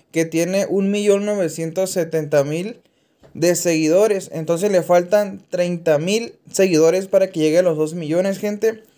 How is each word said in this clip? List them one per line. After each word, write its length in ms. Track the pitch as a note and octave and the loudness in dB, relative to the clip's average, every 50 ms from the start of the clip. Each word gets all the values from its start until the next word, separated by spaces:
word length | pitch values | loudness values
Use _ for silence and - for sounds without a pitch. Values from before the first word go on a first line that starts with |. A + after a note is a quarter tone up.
| _ _ | _ _
que 140 | - E3 D#3+ | -2 -2 -2
tiene 400 | D#3+ D#3+ D#3+ E3+ F3 F#3+ G3 G3 | 0 0 -2 0 0 0 -2 -2
un 240 | - F3+ G3 G3 G3 | 0 0 0 0 0
millón 320 | G3+ G#3 G#3 G#3 G3 G3+ G3+ | -2 0 2 2 2 2 0
novecientos 680 | G#3 G#3 G3+ F3+ D#3 D3+ E3 E3 E3 E3 F#3 F#3+ F#3 | -2 -2 -2 -2 -4 -4 -6 -8 -6 -4 -4 -4 -2
setenta 520 | - F#3+ E3 E3 E3 D#3+ D3+ D3 D#3 D3 C#3 | -2 -4 -4 -2 -4 -4 -2 0 0 0 0
mil 380 | C#3+ D3+ E3+ F3+ A3 A#3+ - _ _ _ _ _ _ _ _ - _ - | 0 -2 -6 -6 -8 -12 -14 _ _ _ _ _ _ _ _ -20 _ -6
de 200 | - D#3 F3 F3 | -2 0 0 0
seguidores. 760 | E3+ - F3 E3 D#3+ D#3+ D3+ D#3+ F#3+ G#3+ A3 G3+ F#3+ F3 - | 0 0 0 0 2 2 2 4 4 4 2 0 -2 -4 -8
Entonces 400 | - E3 D#3+ D#3+ E3+ E3 F#3+ G#3 | -10 -8 -4 -4 -2 -2 0 0
le 120 | G3 F3+ D#3 | 0 0 2
faltan 600 | E3+ F3 F3+ F3 F3 G#3 G#3 G#3 G3 F#3+ F#3+ - _ | 4 2 2 4 2 2 0 0 -2 -6 -14 -10 _
treinta 480 | - F3 F3 F3 F3 E3 E3 E3 D3+ | -4 -2 -2 -2 -4 -2 0 0 0
mil 400 | C#3+ D#3 F#3 G#3 A3+ A#3 A#3 - _ _ - | 2 2 0 -2 -2 -2 -6 -12 _ _ -6
seguidores 560 | - - F#3+ F#3 E3+ D3+ D#3+ D#3+ E3+ F#3 G3 | 0 0 2 4 4 4 4 4 4 2 0
para 240 | F#3+ - F#3+ F#3+ F#3+ | 0 2 2 2 2
que 80 | - E3+ | 0 0
llegue 180 | D#3 D#3 D#3 | 0 2 4
a 60 | F3 F#3 | 4 2
los 120 | F3+ D#3+ | 2 0
dos 200 | D3+ D#3 D3+ E3 | 0 -2 -4 -4
millones, 420 | F3 D#3+ D3 D#3+ F3 F#3 G3 F#3+ | -6 -6 -2 -2 0 0 -2 -4
gente. 460 | - G#3 G#3 G#3 G#3 A3 A3 A3 A3 - _ _ | -4 -6 -6 -4 -2 -2 -2 -2 -4 -10 _ _